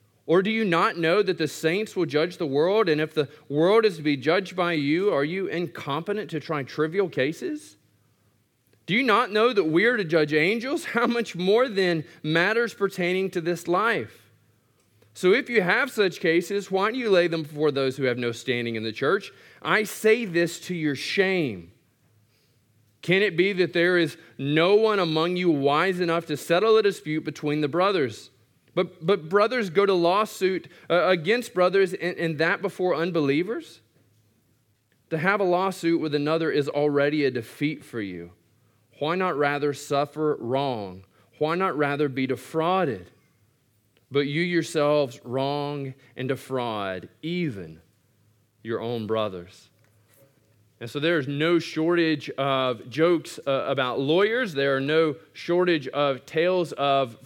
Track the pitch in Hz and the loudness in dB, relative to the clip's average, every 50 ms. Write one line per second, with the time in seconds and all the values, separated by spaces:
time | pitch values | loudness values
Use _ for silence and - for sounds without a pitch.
0 | _ _ _ _ _ - 160 185 190 220 220 226 226 190 165 170 190 226 - 170 | _ _ _ _ _ 2 4 4 4 2 0 0 0 2 2 2 2 0 0 0
1 | 160 160 180 214 208 180 185 - 160 143 - - - 160 175 202 220 - - 190 | 0 2 2 2 2 0 0 -2 -4 -4 -4 -4 -2 -2 -2 -2 -4 -4 -4 -4
2 | 175 135 131 147 160 175 180 - 175 143 135 143 160 180 202 220 214 170 151 151 | -4 0 0 0 0 0 -2 -6 -4 -2 0 2 2 2 2 2 2 2 2 2
3 | 156 156 - 156 143 - - - - _ 143 147 165 185 208 226 220 214 175 160 | 0 -2 -2 -2 -4 -4 -6 -14 -12 _ 0 2 4 6 6 6 4 4 0 0
4 | 143 151 143 135 117 151 175 202 190 180 175 180 175 170 170 151 143 143 156 175 | 0 0 0 2 2 2 2 2 0 -2 -4 -2 0 0 0 0 0 0 0 2
5 | 196 208 170 139 143 156 175 196 190 - - 170 180 143 - - - 147 139 156 | 2 0 0 0 0 -2 -2 -4 -4 -4 -4 -4 -4 -6 -8 -10 -6 -6 -6 -4
6 | 170 - 202 208 180 - 165 151 - - 160 147 131 - - - 151 160 165 196 | -4 -4 -6 -6 -6 -6 -8 -8 -6 -4 -6 -6 -6 -6 -4 -2 -2 0 0 -2
7 | 196 165 - 139 131 143 165 - 247 277 302 302 - - - _ _ _ _ _ | -2 -2 0 -2 -2 -2 -2 -4 -6 -8 -8 -8 -10 -16 -20 _ _ _ _ _
8 | _ _ _ _ _ _ _ _ _ _ _ _ _ _ _ _ _ - 185 240 | _ _ _ _ _ _ _ _ _ _ _ _ _ _ _ _ _ -2 -2 0
9 | 269 240 202 220 254 190 208 214 226 247 247 202 165 160 156 175 208 240 247 220 | 2 4 4 2 2 2 2 2 2 4 4 2 2 2 2 4 4 4 2 2
10 | 190 156 170 160 151 143 151 151 151 180 226 240 214 262 359 320 - - - 233 | 0 0 2 2 2 2 2 2 2 2 0 0 -2 -4 -4 -4 -4 -2 -2 0
11 | 233 220 240 233 220 - - 170 180 190 208 233 254 277 202 196 190 180 170 160 | 0 2 0 -2 -4 -4 -6 -2 0 2 4 4 2 2 0 0 0 2 0 0
12 | - - - - - 151 160 165 175 202 220 233 240 220 - - 202 190 190 185 | -4 -8 -14 -8 -4 0 2 2 2 2 2 2 0 -2 -2 -2 -4 -4 -2 -2
13 | 175 175 185 185 190 185 185 180 160 170 175 165 - 170 175 185 214 233 220 151 | -2 0 0 0 -2 -2 -2 -4 -2 -2 -4 -4 -2 0 0 2 2 2 0 -2
14 | 113 110 - - _ _ _ _ _ _ _ _ _ _ _ _ _ _ _ _ | -4 -6 -12 -20 _ _ _ _ _ _ _ _ _ _ _ _ _ _ _ _
15 | _ _ _ - - 180 208 262 269 247 240 214 180 175 196 240 277 254 - 226 | _ _ _ 0 4 4 4 4 2 2 0 2 2 4 2 2 0 -2 0 0
16 | 202 185 - - - 170 160 175 185 - 202 202 190 - 185 190 196 220 240 262 | 0 0 0 0 0 2 2 2 0 0 -4 -6 -4 -2 -2 0 0 0 -2 -2
17 | 240 220 190 175 175 170 160 165 156 147 151 147 156 151 135 139 135 131 127 147 | 0 2 4 4 4 2 0 -2 -4 -6 -4 0 0 0 2 2 0 -2 -2 0
18 | 135 127 120 123 120 120 113 113 - - 120 120 117 117 113 110 110 113 107 - | 0 0 0 0 -2 -4 -4 -4 -4 -4 -2 -2 -2 -4 -4 -4 -6 -6 -6 -2
19 | 135 147 190 208 202 - - - - - - - - 151 175 214 220 - - - | 0 0 0 0 -2 -8 -16 -20 -20 -20 -20 -10 -2 0 0 0 0 -2 -6 0
20 | - 214 220 247 233 190 165 170 170 165 - - - - 185 170 151 151 139 113 | 4 4 4 4 2 0 0 0 0 0 -2 -6 -8 -8 -6 -2 -2 -2 -2 -2
21 | - - - 202 190 190 190 180 156 127 101 90 82 85 - _ _ _ _ _ | -6 -2 0 2 2 2 2 0 0 -2 -4 -8 -12 -16 -20 _ _ _ _ _
22 | _ _ _ _ _ _ _ _ _ _ _ _ _ _ _ _ _ _ _ _ | _ _ _ _ _ _ _ _ _ _ _ _ _ _ _ _ _ _ _ _
23 | - - 180 196 208 202 170 160 185 196 202 175 180 - - 170 170 180 180 175 | -2 2 2 2 2 2 2 2 2 2 2 0 0 0 2 2 2 4 4 4
24 | 165 151 - - - - - - 135 143 151 156 165 185 208 214 220 220 208 196 | 2 0 -2 -8 -18 -20 -12 -8 -4 0 2 4 4 6 6 6 6 4 2 2
25 | 180 165 156 156 160 175 180 180 185 175 156 139 139 143 143 151 175 196 185 180 | 0 0 0 0 0 0 0 0 2 2 2 4 2 2 2 4 2 2 0 0
26 | 180 165 165 170 170 160 151 139 - - 170 180 208 226 220 220 208 202 196 - | 0 0 0 -2 -2 -4 -6 -8 -2 0 2 2 4 4 4 4 4 2 0 -2
27 | - 156 156 156 151 156 147 - - 147 147 151 151 139 139 175 185 202 202 175 | -6 -6 -4 -4 -4 -6 -8 -6 -4 -2 -2 0 -2 0 0 0 0 2 2 0
28 | 139 117 107 - - - _ _ _ _ _ _ _ _ _ 170 185 175 - - | -2 -2 -4 -10 -16 -20 _ _ _ _ _ _ _ _ _ -2 -2 -2 -4 -6
29 | 160 170 202 180 151 156 185 202 208 220 254 254 214 185 151 190 202 196 190 180 | 0 0 0 0 0 0 2 2 2 4 2 -2 -2 0 0 2 2 4 4 4
30 | 170 170 180 208 214 214 - - 190 185 190 165 - - - - - - 160 180 | 4 4 4 2 0 -2 -2 -2 -2 -2 -2 -2 -6 -10 -18 -20 -4 -2 0 2
31 | 160 180 185 175 147 180 226 247 233 - - 180 180 180 180 196 196 175 170 - | 2 2 2 0 2 0 0 0 -2 -4 0 2 2 4 4 2 2 2 0 -4
32 | 165 175 160 - 170 165 160 139 160 170 196 175 180 190 - - 185 180 170 147 | -6 -6 -4 -2 -2 -2 0 0 0 0 0 -2 -4 -6 -4 -2 0 0 0 0
33 | 165 185 165 165 143 135 139 151 180 202 240 339 311 - - - _ _ _ _ | 0 0 0 0 2 2 2 0 0 -2 -4 -8 -8 -12 -20 -20 _ _ _ _
34 | _ _ _ _ _ _ _ _ _ _ _ _ _ _ _ _ _ _ _ _ | _ _ _ _ _ _ _ _ _ _ _ _ _ _ _ _ _ _ _ _
35 | _ _ 160 156 151 190 202 196 202 180 175 180 190 196 180 - - 165 170 147 | _ _ -6 -2 0 0 2 2 2 2 2 2 2 -2 -4 -2 0 0 0 0
36 | 147 156 147 147 143 151 160 165 160 156 - 151 139 139 - 143 151 151 143 143 | 0 -2 -2 -2 0 0 0 0 0 0 0 0 -2 0 0 0 0 2 2 2
37 | 139 147 151 151 143 135 123 123 110 - - - 147 156 165 - - - - 117 | 2 2 2 2 0 0 0 -2 -6 -8 -6 -4 -4 -4 -4 -6 -12 -12 -8 -8
38 | 104 98 90 87 85 87 - _ _ _ _ _ _ _ _ _ _ _ _ - | -8 -8 -8 -10 -12 -14 -18 _ _ _ _ _ _ _ _ _ _ _ _ -6
39 | 143 156 175 185 190 185 151 139 147 143 143 143 143 147 135 - - - 147 139 | -4 -2 0 0 0 -2 0 0 0 0 0 0 -2 -2 -2 -4 -6 -2 0 0
40 | 147 143 - 156 156 151 143 - 120 117 131 135 143 135 123 110 101 95 92 92 | 0 -2 -4 -2 -2 -2 -2 -2 -2 -2 -2 0 0 -2 -2 -4 -6 -8 -12 -14
41 | - _ _ _ _ _ _ _ 151 156 165 180 190 190 131 147 147 139 143 139 | -18 _ _ _ _ _ _ _ -2 0 0 0 0 -2 0 0 0 0 0 0
42 | 151 143 127 135 131 127 131 - - - - 160 156 175 185 190 180 143 110 90 | -2 -2 -2 -2 -2 -2 -4 -6 -6 -6 -4 -2 0 2 2 2 0 0 -2 -6
43 | 87 - _ _ _ _ _ _ _ _ _ _ _ _ _ _ _ _ _ _ | -10 -16 _ _ _ _ _ _ _ _ _ _ _ _ _ _ _ _ _ _
44 | _ _ 131 143 143 143 143 160 175 180 175 165 156 - - 160 147 147 151 151 | _ _ -2 -2 -2 0 -2 -2 -2 0 0 -2 -2 -2 -2 0 2 2 2 2
45 | 143 127 123 - - 120 120 135 135 139 143 147 143 143 147 143 139 131 131 - | 0 -2 -4 -12 -12 -6 -4 -2 -2 -2 -2 -4 -4 -6 -6 -8 -8 -10 -12 -14
46 | _ _ _ - 127 131 135 135 - - 135 127 120 117 110 104 98 95 92 92 | _ _ _ -8 -4 -4 -4 -6 -6 -6 -4 -4 -2 -2 -4 -4 -4 -4 -6 -8
47 | 87 - - _ - 160 175 180 175 147 110 98 87 78 80 80 _ _ _ _ | -10 -14 -18 _ -8 -6 -4 -2 -4 -4 -6 -8 -12 -14 -16 -20 _ _ _ _
48 | _ _ _ _ _ _ _ _ _ _ _ _ - 113 113 - 113 117 123 117 | _ _ _ _ _ _ _ _ _ _ _ _ -8 -6 -6 -4 -4 -4 -4 -4
49 | 110 101 110 113 107 101 95 90 87 90 - - - _ _ _ _ _ _ _ | -4 -2 -2 -2 -2 -2 -6 -10 -14 -16 -20 -20 -20 _ _ _ _ _ _ _
50 | _ _ _ _ _ _ _ _ _ _ _ _ _ _ _ _ 117 117 - 147 | _ _ _ _ _ _ _ _ _ _ _ _ _ _ _ _ -14 -10 -6 -2
51 | 143 165 175 160 131 143 139 143 156 170 175 165 160 - - 156 160 170 175 170 | 0 0 0 0 0 -2 -2 -2 0 2 2 2 0 -2 -4 -2 0 0 2 2
52 | 165 160 156 139 - - - - 135 139 135 131 131 127 123 107 - 131 110 143 | 2 2 0 -2 -4 -8 -6 -4 -2 0 0 0 0 0 -2 -4 -8 -8 0 2
53 | 160 175 175 156 147 - - - - 139 135 131 90 131 139 135 131 123 120 139 | 2 4 4 2 -2 -6 -14 -8 -4 -2 -2 0 0 -2 0 0 0 0 0 -2
54 | 139 139 160 180 208 214 226 247 254 196 151 135 139 139 135 135 135 143 156 160 | 0 2 2 2 2 2 2 -2 -2 -2 -2 0 0 2 2 0 0 0 2 2
55 | 165 156 139 - - _ _ - - - 175 180 180 180 170 156 131 - - 143 | 2 2 0 -4 -12 _ _ -12 -4 0 2 2 2 2 2 0 -2 -4 -2 0
56 | 147 139 135 120 - - - 160 170 180 185 180 170 143 143 - 143 139 139 139 | 0 0 0 -2 -6 -4 -2 0 0 2 2 0 -2 -2 -2 -2 0 2 4 2
57 | 135 120 113 - - | 2 0 -4 -12 -20